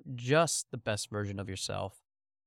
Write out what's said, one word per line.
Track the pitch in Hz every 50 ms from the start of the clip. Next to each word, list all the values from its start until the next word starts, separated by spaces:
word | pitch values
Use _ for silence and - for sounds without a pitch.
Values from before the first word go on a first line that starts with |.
| - 151 131
just | 120 120 123 143 160 170 160 - - - -
the | -
best | 117 - 113 107 101 - -
version | 110 104 104 101 101 101
of | 98 95
yourself, | 95 95 - - 101 98 98 98 - - _ _ _ _ _ _ _ _ _